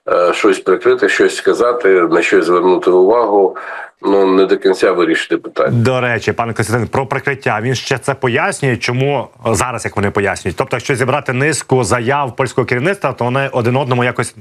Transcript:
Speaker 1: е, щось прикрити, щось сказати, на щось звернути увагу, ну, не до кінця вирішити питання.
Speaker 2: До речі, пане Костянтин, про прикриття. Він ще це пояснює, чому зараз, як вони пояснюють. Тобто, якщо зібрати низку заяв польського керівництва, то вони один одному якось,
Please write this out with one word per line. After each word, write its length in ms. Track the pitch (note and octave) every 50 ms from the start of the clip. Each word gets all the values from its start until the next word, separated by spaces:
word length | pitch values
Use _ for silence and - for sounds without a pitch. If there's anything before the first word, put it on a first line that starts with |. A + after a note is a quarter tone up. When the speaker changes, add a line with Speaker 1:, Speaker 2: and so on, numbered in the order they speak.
| - -
Speaker 1:
е, 240 | F2 F2 F2 F2 E2+
щось 260 | - - G#2 F#2 -
прикрити, 500 | - F#2+ F#2 E2+ - B2 - - G#2 F#2+
щось 260 | - - G2+ F#2 -
сказати, 680 | - - G2 E2+ E2+ A#2 A#2+ A#2+ - - G2 F#2+ F2+
на 200 | E2+ E2 E2 E2+
щось 240 | E2 - G#2 F#2+ E2
звернути 440 | E2+ F2+ F2 E2+ F#2 F2+ E2 - F#2
увагу, 680 | F2+ F#2 F#2 G2 A2+ A#2+ A2+ G#2 G2+ G2+ F#2+ F2+ - - - - - - - - _ -
ну, 240 | - G2 G2 G2 G2
не 200 | F#2+ F#2 F#2+ F#2+
до 120 | F#2 G2
кінця 340 | F#2+ - G2 F#2 - A#2 G2+
вирішити 460 | F2+ F2 E2+ E2 D#2+ - - - -
питання. 320 | - - - - - - -
Speaker 2:
До 300 | B2+ A#2 A2+ B2+ C3 B2+
речі, 300 | B2+ B2 A#2+ G#2+ - -
пане 220 | E2 - A#2 A#2 A2
Костянтин, 340 | - A2 F#2+ A#2+ B2 G#2+
про 180 | - - C#3 C3+
прикриття. 540 | - C#3 C3 - C#3+ C#3 - - B2+ A2 A2
Він 140 | A2 C3 B2+
ще 220 | A#2 - - C3+
це 160 | A#2 - - C3+
пояснює, 640 | - - B2+ A#2 C#3+ E3+ G3+ F#3 - D3 C3 A#2
чому 500 | - - - B2 B2+ C3+ C#3+ C#3+ - G#2+ - _ - -
зараз, 400 | A#2 A2+ F2+ - B2+ A#2 A2 -
як 100 | G#2+ -
вони 160 | G#2+ G2+ G2+
пояснюють. 460 | - G#2+ G2 F#2+ F2+ - - F#2+ E2+
Тобто, 180 | - C3+ - -
якщо 200 | A#2+ - - C#3+
зібрати 380 | A2 C3 C3 C3 D3 - - B2
низку 500 | B2+ C#3 D#3 D3 - - - C3+ B2+ A#2+
заяв 520 | F2+ A2 B2 A2+ A#2+ C#3 C#3+ C#3+ B2 -
польського 320 | - C3+ A2 - - A#2
керівництва, 460 | - B2 B2 C3+ F#3 G3 - - C#3 B2
то 120 | - A#2
вони 240 | A#2+ B2+ C3+ C#3 C3
один 240 | B2+ B2+ A2 B2+ B2
одному 280 | C3 B2 B2 B2+ B2 B2
якось, 320 | B2 A#2 - A#2+ - - A2+